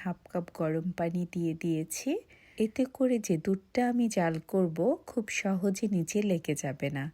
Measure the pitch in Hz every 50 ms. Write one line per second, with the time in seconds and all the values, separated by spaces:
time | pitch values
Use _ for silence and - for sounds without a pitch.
0 | - 185 175 - - - - 180 170 - - - 165 156 156 165 160 185 170 -
1 | 175 170 165 180 175 170 - 180 170 165 160 160 - 170 165 156 160 - - -
2 | - 262 311 440 - - - - - - - - 220 220 - - 262 254 - -
3 | 262 254 247 233 214 - 185 160 156 - 190 190 - _ - - 247 240 240 240
4 | 240 226 - 202 175 165 165 160 - - - 190 185 170 160 160 165 233 311 359
5 | - - - - 214 - - - - 202 196 185 175 202 190 - - 214 208 175
6 | 165 - - 208 208 208 185 165 - - 147 147 - 143 131 139 - 143 139 139
7 | 135 160